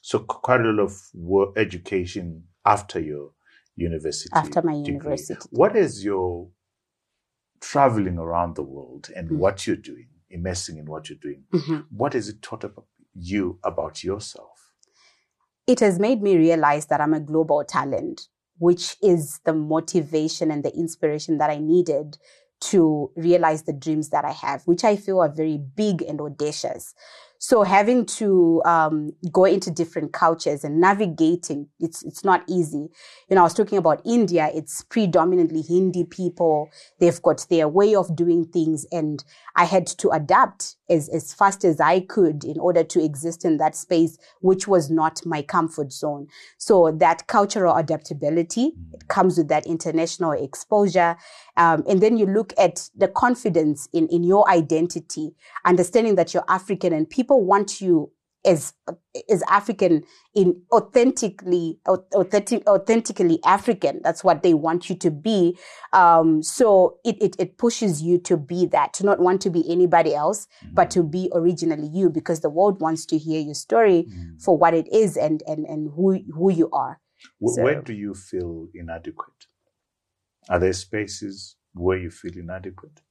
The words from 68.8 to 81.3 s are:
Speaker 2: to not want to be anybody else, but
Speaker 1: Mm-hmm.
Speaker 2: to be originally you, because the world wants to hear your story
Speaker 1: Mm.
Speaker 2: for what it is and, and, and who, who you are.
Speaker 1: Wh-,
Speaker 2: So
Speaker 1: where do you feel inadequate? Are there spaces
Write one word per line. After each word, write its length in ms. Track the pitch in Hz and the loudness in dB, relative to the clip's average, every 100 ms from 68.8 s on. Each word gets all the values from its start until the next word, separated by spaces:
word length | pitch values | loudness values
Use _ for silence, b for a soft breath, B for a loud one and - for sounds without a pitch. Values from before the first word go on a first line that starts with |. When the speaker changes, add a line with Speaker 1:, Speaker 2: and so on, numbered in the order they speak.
| 147 | 0
Speaker 2:
to 120 | - 196 | -2 0
not 140 | 196 | 2
want 220 | 180 190 | 2 2
to 80 | 196 | 0
be 120 | 170 160 | -2 -2
anybody 460 | 175 175 170 160 147 | 2 4 4 2 0
else, 320 | 151 208 - B B | -2 -4 -12 B B
but 160 | - 170 | 0 2
Speaker 1:
Mm-hmm. 120 | 185 | 0
Speaker 2:
to 20 | |
be 260 | 160 180 185 | -2 -2 -2
originally 540 | 175 170 175 165 151 151 | 0 0 0 -4 -4 -6
you, 220 | 170 185 | 0 0
because 300 | 151 - 160 | 0 -6 -4
the 80 | 156 | -4
world 320 | 151 202 196 | 0 0 0
wants 240 | 160 160 - | -4 -4 -4
to 100 | 160 | -4
hear 220 | 156 156 | -2 -4
your 140 | 151 147 | -4 -10
story 520 | - 226 220 175 165 | -2 2 4 4 0
Speaker 1:
Mm. 320 | 90 85 80 | -10 -16 -8
Speaker 2:
for 160 | - 156 | 0 4
what 160 | 170 | 4
it 140 | 165 160 | 2 0
is 260 | 220 214 147 | 2 2 0
and, 260 | 156 156 - | -2 -2 -6
and, 180 | 156 156 | -8 -8
and 260 | 156 151 147 | -8 -8 0
who, 240 | 190 190 185 | 0 0 -4
who 180 | 156 190 | -2 0
you 180 | 170 156 | 2 0
are. 280 | 143 127 135 _ b b _ | 0 -6 -10 _ b b _
Speaker 1:
Wh-, 140 | 110 123 | -4 0
Speaker 2:
So 80 | |
Speaker 1:
where 180 | 127 147 | 0 -2
do 120 | - | -6
you 220 | 104 104 98 | -10 -10 -12
feel 520 | - 92 87 82 85 | -10 -8 -8 -10 -16
inadequate? 720 | 87 85 82 82 - - _ _ _ _ _ _ _ _ _ _ _ _ | -16 -14 -12 -14 -14 -18 _ _ _ _ _ _ _ _ _ _ _ _
Are 80 | 87 | 0
there 140 | 92 | 0
spaces 840 | 90 - 107 98 - 104 | -2 -8 -10 -10 -12 -14